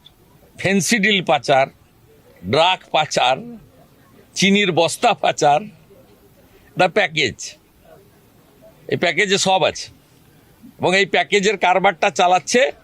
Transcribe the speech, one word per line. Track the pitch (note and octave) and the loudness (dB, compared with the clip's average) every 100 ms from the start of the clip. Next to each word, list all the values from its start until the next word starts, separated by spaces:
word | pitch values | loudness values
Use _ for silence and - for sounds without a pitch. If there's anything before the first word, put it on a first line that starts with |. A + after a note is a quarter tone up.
| - _ _ _ _ - | -20 _ _ _ _ -8
ফেন্সিডিল | F3 G3 - A#3 G3 G3 | -2 -2 0 0 0 0
পাচার, | E3 D3+ - C3+ C3+ - _ _ _ _ _ _ F2+ | 0 -2 2 2 2 -4 _ _ _ _ _ _ -4
ড্রাগ | C3+ E3+ F#3 - | 0 2 0 -2
পাচার, | D#3+ D#3 - B2+ C3 A#3+ A#3 - _ _ _ _ _ _ | -2 0 0 0 0 -6 -20 -20 _ _ _ _ _ _
চিনির | - F#3+ G3 G3+ | -2 2 2 2
বস্তা | D#3 E3 - A3+ | 0 0 0 0
পাচার, | G3+ - - D3+ D3 G#3+ - _ - - _ _ _ _ _ _ - | 0 -2 0 2 2 -2 -18 _ -20 -20 _ _ _ _ _ _ -2
the | F3+ | -2
প্যাকেজ। | G#3+ F#3 D#3 C3+ - - - _ _ _ - _ _ _ _ _ _ - _ - | 0 -4 -2 -4 -6 -16 -18 _ _ _ -20 _ _ _ _ _ _ -20 _ -8
এই | - | -4
প্যাকেজে | F3 D#3 G3+ F#3+ | -2 -2 -2 0
সব | F#3+ F#3+ | 0 0
আছে | C#3 - - - _ _ _ _ _ _ - - | 0 -4 -14 -20 _ _ _ _ _ _ -20 -6
এবং | D#3 F#3 | -2 0
এই | G3 | 0
প্যাকেজের | F#3+ E3+ G3+ G3 G3+ | 0 0 0 0 0
কারবারটা | F3+ F#3 F#3+ F3 G#3 | 0 2 0 0 -4
চালাচ্ছে | - F3+ F3+ - A#3+ C#4 - | 0 2 2 0 0 0 -2